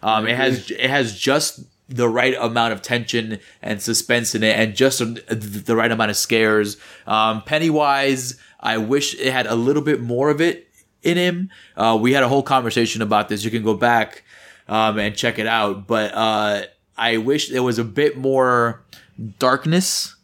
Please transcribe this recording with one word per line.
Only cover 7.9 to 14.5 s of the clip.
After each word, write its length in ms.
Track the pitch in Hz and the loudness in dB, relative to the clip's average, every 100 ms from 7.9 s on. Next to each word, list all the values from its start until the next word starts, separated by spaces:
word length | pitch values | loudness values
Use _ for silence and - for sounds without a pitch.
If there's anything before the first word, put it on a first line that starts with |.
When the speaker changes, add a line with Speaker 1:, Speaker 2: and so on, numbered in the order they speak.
| 139 139 131 123 123 - _ | 2 0 0 -4 -12 -18 _
Speaker 1:
I 160 | 110 113 | -4 -2
wish 360 | 110 139 143 - | 0 0 0 -2
it 160 | 131 | -2
had 120 | 131 110 | 0 0
a 80 | 117 | 0
little 260 | 120 147 | 2 0
bit 180 | 147 147 | 0 -2
more 280 | 120 120 143 | -2 0 0
of 100 | 147 | 2
it 300 | 170 - - _ _ _ | 0 -2 -10 _ _ _
in 140 | 160 175 | -2 0
him. 320 | 180 175 185 - - - | 0 -2 -6 -10 -20 -2
Uh, 220 | 110 113 | 2 2
we 140 | 117 | 4
had 100 | 139 | 4
a 60 | 127 | 4
whole 140 | 139 | 2
conversation 580 | 135 135 120 117 113 110 | 2 0 0 0 0 0
about 260 | 107 104 104 | 0 0 0
this. 140 | 104 | -4
You 80 | 107 | -2
can 120 | 113 | -2
go 100 | 107 | 0
back, 500 | 101 120 117 107 - _ - - | 2 4 2 0 -6 _ -20 -20